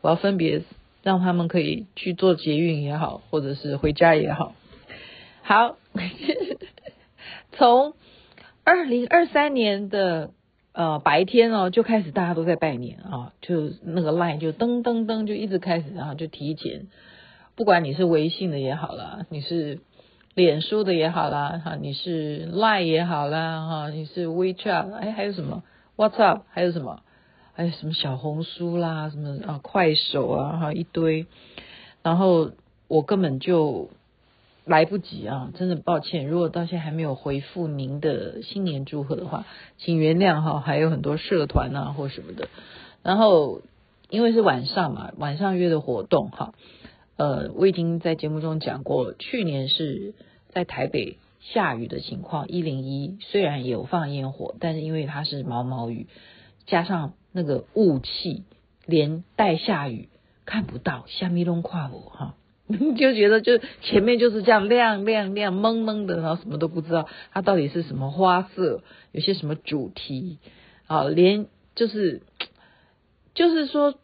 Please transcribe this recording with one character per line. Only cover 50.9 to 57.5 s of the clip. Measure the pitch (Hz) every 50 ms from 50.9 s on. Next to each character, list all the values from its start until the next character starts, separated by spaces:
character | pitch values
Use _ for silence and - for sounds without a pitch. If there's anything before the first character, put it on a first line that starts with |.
| - 139 104 80 - _ _ _ _ _
下 | - - - 226 196 156 127
雨 | 113 117
的 | - - -
情 | - - - -
况， | 185 - - 147 143 -
一 | - 180
零 | 165 160 135 135
一 | 131 131 139 139 139 160 190 202
虽 | - - - 202
然 | 196 156 143 139 123
有 | 127 120 107 -
放 | 131 - 175 156 143
烟 | 143 139 135 135
火， | 135 - - - - -
但 | - 170 160
是 | 160
因 | 156 156
为 | 160 160 147
它 | 139 147 143
是 | 151 - 147 139
毛 | 127 117 120 120
毛 | 123 127 127 127 117 117
雨， | 120 110 - - _ - - - - - - - _ _ _
加 | - - 170
上 | 170 180 196 170 151 143 - _ _ _
那 | _ 185 170
个 | 147